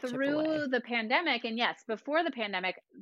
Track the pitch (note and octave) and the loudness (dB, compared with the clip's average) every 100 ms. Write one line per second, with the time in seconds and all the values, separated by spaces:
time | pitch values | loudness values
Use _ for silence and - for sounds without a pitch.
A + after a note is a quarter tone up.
0 | B3+ B3+ C#4 D4 D#4 D#4 D4 B3 A#3 A#3+ | -6 0 2 2 2 2 0 0 0 -2
1 | A3 C#4+ E4+ A#3+ A#3 A3+ G#3+ - - G#3+ | 2 2 2 0 -2 0 0 0 -4 -6
2 | - D#4 E4 A#3+ G#3 F#3 F#3 - - - | 0 2 2 -2 -4 -2 -2 -4 -12 -20